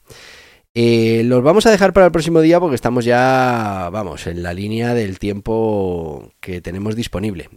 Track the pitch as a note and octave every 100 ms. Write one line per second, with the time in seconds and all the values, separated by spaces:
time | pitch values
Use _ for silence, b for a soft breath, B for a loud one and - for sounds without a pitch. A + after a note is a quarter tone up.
0 | _ B B B B B _ A#2 A#2 A#2
1 | A2+ A2+ A#2+ B2+ C#3 G#3 A3+ G3 F#3+ G3
2 | F3+ E3 D#3+ E3 D#3+ F3 F3 A#2+ A#2 B2
3 | A#2+ A#2+ B2+ C3 B2+ A#2+ G#2 F#2+ F2 G#2
4 | F#2 - F2+ E2+ F2 F2+ G#2 A2+ A#2+ A#2+
5 | G2+ F#2 G2+ G2+ A2+ A2+ A2 G#2 F#2 F2
6 | D#2+ C#2 G#1+ _ - F2+ F2 F#2 G#2+ A2
7 | - F2+ G#2+ E2+ -